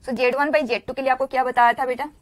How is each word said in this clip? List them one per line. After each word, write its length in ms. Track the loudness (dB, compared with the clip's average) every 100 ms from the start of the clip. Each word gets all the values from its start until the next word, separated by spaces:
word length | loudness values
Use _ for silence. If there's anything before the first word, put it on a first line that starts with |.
| -6
So 80 |
z 220 | -2 0 0
one 160 | 2
by 100 | 2 0
z 180 | -4 -4
two 80 |
के 80 | -4
लिए 100 | -2
आपको 140 | 0 0
क्या 180 | -2
बताया 300 | 0 4 4
था 120 | 4 -2
बेटा? 240 | -4 -6 _